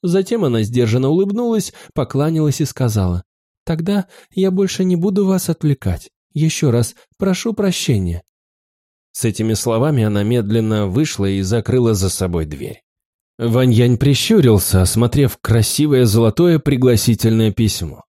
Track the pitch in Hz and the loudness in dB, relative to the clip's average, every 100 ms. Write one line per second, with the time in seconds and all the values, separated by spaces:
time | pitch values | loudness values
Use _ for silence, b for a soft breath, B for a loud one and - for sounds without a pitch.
0 | 180 180 190 233 160 117 104 123 120 120 | 0 -2 -2 -2 0 0 -2 0 0 0
1 | 135 160 196 202 240 220 - B B - | 0 0 0 -2 -2 -2 -4 B B -8
2 | 131 131 147 160 151 131 143 - 123 110 | -4 -2 -2 0 -2 -2 -4 -2 -2 0
3 | 92 87 - _ _ _ - 165 165 202 | 0 -2 -6 _ _ _ -8 -6 -2 -4
4 | 185 B B - 190 185 190 - 185 175 | -4 B B -4 -2 0 -2 0 0 0
5 | 185 196 196 185 - 165 151 139 - 87 | 0 0 0 0 -2 -2 -2 0 -2 -6
6 | - _ _ 147 156 - 151 117 117 - | -8 _ _ -2 -2 0 0 2 -2 -6
7 | b _ 190 180 226 214 202 175 - 113 | b _ -2 -2 -4 -2 -2 -2 -2 0
8 | 90 85 _ _ _ _ _ _ _ _ | 0 -6 _ _ _ _ _ _ _ _
9 | _ - 117 104 110 110 - 113 143 143 | _ -6 -4 -2 -2 -2 -2 0 0 2
10 | 107 104 104 120 101 113 110 110 101 98 | 0 0 0 0 0 -2 0 -2 0 -2
11 | 151 - 98 98 95 117 - 127 117 104 | -2 -2 -2 -2 -2 -2 0 0 2 2
12 | 95 - 92 85 78 71 71 - _ _ | -2 -2 -4 -4 -6 -10 -12 -14 _ _
13 | _ _ _ _ 117 117 127 113 120 120 | _ _ _ _ -2 2 4 4 4 2
14 | 131 135 - 220 131 104 - 95 90 107 | 2 0 2 4 6 4 4 2 2 2
15 | 117 139 135 - - 113 107 - 151 135 | 0 2 0 -2 0 0 2 0 2 4
16 | 120 107 117 104 175 165 143 135 127 113 | 4 4 2 2 2 2 0 2 2 2
17 | - 113 113 113 110 101 110 - 82 - | 2 0 2 2 0 0 -2 -2 -10 -12
18 | - | -20